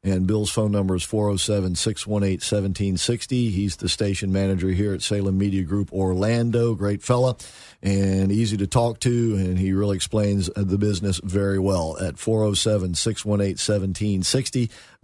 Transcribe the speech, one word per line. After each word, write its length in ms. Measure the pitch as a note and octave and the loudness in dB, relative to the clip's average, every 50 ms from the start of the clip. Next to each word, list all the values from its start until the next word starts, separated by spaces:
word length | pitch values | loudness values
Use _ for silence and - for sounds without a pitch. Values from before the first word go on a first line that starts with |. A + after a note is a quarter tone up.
| - | 0
And 240 | F#2+ F#2+ F#2 F#2 | 0 0 2 2
Bill's 240 | F#2 G#2+ G#2+ G#2+ F#2+ | 2 2 0 0 0
phone 220 | - - G#2+ G#2+ G2+ | 0 0 0 2 2
number 240 | G#2 G2 F#2+ F#2 | 2 2 0 0
is 60 | F2+ - | -2 -2
four 280 | - - G#2+ G#2 G#2 | -2 -2 0 0 0
oh 60 | G2+ | 0
seven, 380 | F#2+ - - G#2+ G2+ F#2+ F#2 F2+ | 0 0 0 0 0 0 0 -2
six 320 | E2 - A2+ G#2 - - | -2 -2 -2 -2 -4 -4
one 160 | - G#2 G#2 G2 | -2 -2 0 2
eight, 200 | G2 F#2+ E2 - | 0 0 -2 -2
seventeen 560 | - - G#2 G2 G2 F#2 - G#2 G2 F#2 F2 | -2 0 0 0 -2 -2 -2 -2 -2 0 0
sixty. 500 | - - A#2+ A#2 - - C3 B2 A#2+ A2+ | 0 0 -2 -2 -2 -2 0 0 0 0
He's 280 | G2 F#2 G2+ G2+ E2+ | 0 0 -2 -2 -4
the 120 | - - F#2 | -4 -4 -4
station 420 | - - G#2+ G2+ G2 - - F#2+ F#2+ | -2 0 0 -2 -2 -2 -2 0 0
manager 360 | G2 G2 G2 F#2+ F2+ E2+ F#2+ | 2 2 2 0 0 0 0
here 240 | F#2 F#2 G#2 G#2 G2 | 2 2 0 0 -2
at 80 | F2+ | -2
Salem 380 | - - G#2 G2+ G2 G2 F#2+ F#2+ | -2 -2 0 0 0 0 2 2
Media 240 | G2 G2+ F#2+ G2 F#2+ | 2 2 2 0 0
Group 280 | D2+ F#2+ G2+ G2+ - - | 0 0 -2 -2 -2 -2
Orlando. 800 | F#2+ F#2+ F#2 F#2 F2+ G2+ A2 A#2 A#2+ A#2 A#2 A2+ A#2+ A#2 A#2 A2+ | -2 0 2 2 2 2 2 2 2 0 2 2 2 2 0 0
Great 280 | F2+ G2 G2+ G#2 G2 - | 0 -2 -2 -2 -4 0
fella, 340 | - B2 B2 B2+ B2+ A#2 - - - - - - - - _ - | 0 2 4 4 2 0 -2 -10 -20 -20 -20 -20 -20 -20 _ -2
and 480 | G2 G2+ G2 G2 G2 F#2+ F#2+ F#2+ F#2+ G2+ | 0 2 2 2 2 2 2 2 2 2
easy 240 | G#2+ A#2 G#2+ G#2+ | 2 2 0 0
to 100 | G#2 G2 | -2 -2
talk 320 | F#2 - B2+ A#2 A#2 A2+ - | 0 2 2 2 2 -2 -2
to, 360 | - B2 A#2+ A#2+ A#2 A#2 G#2+ | -2 0 2 2 2 2 2
and 220 | G2 F#2+ F2+ F2+ F2+ | 0 0 0 0 0
he 140 | F#2+ F#2+ F#2+ | 2 2 2
really 220 | F#2+ G#2 G2+ G2 | 2 2 0 0
explains, 540 | F#2 - - - G#2+ G#2 G2+ G2+ G2 F2+ E2 | -2 -4 -2 0 0 2 2 2 0 0 -2
uh, 160 | - G2+ G2+ | -2 -2 -2
the 140 | F#2+ F#2+ G2+ | 0 0 2
business 420 | G#2 G#2 G2+ E2+ G#2 G2+ F#2 - - | 2 0 0 0 0 -2 -2 -2 -4
very 360 | F#2+ F2+ G2+ G2+ G2 G2 G2 | -2 -2 0 0 2 0 2
well 380 | F#2 G2 F#2+ F2+ E2 D#2+ D#2 - F#2 | 2 2 2 2 0 -2 -4 -4 -6
at 160 | E2+ D2+ - | -6 -6 -6
four 240 | - - A2+ A2 G#2+ | -2 0 0 2 2
oh 120 | G#2 G2+ | 2 0
seven, 400 | F#2+ - A2+ G#2+ G2+ F#2 F#2 F2 | 0 2 2 2 2 0 -2 -2
six 300 | - - A#2+ G#2 - - | -2 -2 -2 -4 -4 -2
one 180 | G#2+ G#2 G2+ G2+ | -2 0 0 0
eight, 160 | G2 F2+ - | 0 -2 -4
seventeen 640 | - - G#2 G2+ F#2+ G2 F#2 - G#2+ G#2+ G2+ F#2+ F2+ | -2 0 0 0 0 -2 -4 -2 -2 0 0 0 0
sixty. 480 | - - C3+ C3 - - B2+ A#2+ A2 - - - - - _ | 0 0 0 -2 0 -2 -2 -2 -2 -4 -12 -20 -20 -20 _